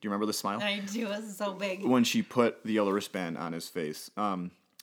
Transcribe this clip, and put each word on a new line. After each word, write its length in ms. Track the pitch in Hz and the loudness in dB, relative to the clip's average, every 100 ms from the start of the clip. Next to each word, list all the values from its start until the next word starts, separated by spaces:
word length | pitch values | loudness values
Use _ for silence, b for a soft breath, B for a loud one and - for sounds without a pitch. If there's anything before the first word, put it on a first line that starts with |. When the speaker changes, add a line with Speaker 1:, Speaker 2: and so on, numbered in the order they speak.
Speaker 1:
Do 60 | 104 | -4
you 40 | |
remember 160 | 101 107 | 0 0
the 60 | |
smile? 260 | 104 101 104 | 0 -2 -2
Speaker 2:
I 200 | 208 202 | -2 -2
do. 260 | 196 220 220 | -4 -4 -4
It 20 | |
was 260 | 208 220 196 | -4 -8 -4
so 160 | 202 | -4
big. 320 | 185 202 185 190 | -2 -4 -2 4
Speaker 1:
When 160 | 127 | 6
she 200 | 113 117 | 6 2
put 420 | 101 123 113 - | 2 4 2 2
the 80 | 107 | 0
yellow 180 | 107 101 | 2 4
wristband 480 | 98 - 95 85 82 | 2 0 -4 -4 -4
on 140 | 85 | -4
his 160 | 82 - | -6 -6
face. 420 | 90 76 78 - - | -4 -4 -6 -10 -2
Um, 340 | 104 90 90 _ _ _ | -2 0 -6 _ _ _